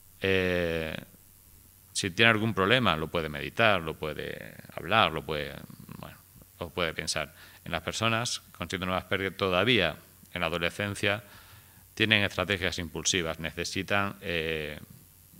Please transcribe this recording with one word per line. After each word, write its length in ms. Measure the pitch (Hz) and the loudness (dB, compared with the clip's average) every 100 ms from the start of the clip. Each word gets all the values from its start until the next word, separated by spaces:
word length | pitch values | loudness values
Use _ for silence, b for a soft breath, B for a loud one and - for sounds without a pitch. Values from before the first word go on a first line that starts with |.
| - - | -20 -4
eh, 760 | 95 95 92 90 85 82 80 - - - - - - - - - - | 2 2 2 2 0 -2 -4 -6 -12 -18 -20 -20 -20 -20 -20 -20 -10
si 180 | - 101 | -4 -2
tiene 200 | 90 117 | 6 6
algún 240 | 110 113 | 6 2
problema, 420 | 92 95 127 110 78 | 2 4 4 4 2
lo 120 | 80 | 0
puede 200 | 87 78 | -2 -2
meditar, 520 | 73 67 - 113 95 | -4 -4 2 4 2
lo 140 | 82 | 0
puede 600 | 76 78 71 71 - 53 - - | -4 -6 -6 -8 -10 -12 -16 -14
hablar, 380 | - 82 110 90 | -10 2 4 4
lo 120 | 78 | 2
puede, 300 | 69 76 71 71 - - - - | -2 -4 -4 -10 -16 -18 -18 -14
bueno, 180 | - - - - - - | -14 -16 -20 -20 -18 -12
lo 100 | 85 | -6
puede 240 | - 82 | -2 -2
pensar. 400 | 78 80 78 73 B B B | -2 -4 -4 -6 B B B
En 80 | 82 | -6
las 100 | 82 | -4
personas 580 | - - 113 113 123 - - - | -2 0 2 2 -2 -6 -10 -10
con 120 | 101 | -6
síndrome 260 | 92 92 | -4 0
de 40 | 92 | -2
Asperger 380 | - 98 95 - | 0 -2 -2 0
todavía 600 | 98 90 110 117 82 76 - - - | 2 4 4 4 2 0 -12 -20 -12
en 80 | 90 | -4
la 60 | 85 | -2
adolescencia 760 | 85 85 - 101 98 101 104 B B B B B B - | 0 0 0 -4 0 0 -2 B B B B B B -8
tienen 280 | - 107 107 | 0 4 4
estrategias 560 | 98 - 90 95 90 90 | 2 0 0 0 0 -2
impulsivas, 600 | 82 80 76 95 80 80 | -6 -4 0 0 0 -4
necesitan, 760 | 82 85 85 101 90 101 101 - | -6 -6 -4 -4 0 0 0 -4
eh, 580 | 95 85 80 80 76 76 - - - - - | -4 -2 -2 -4 -6 -10 -14 -20 -20 -20 -20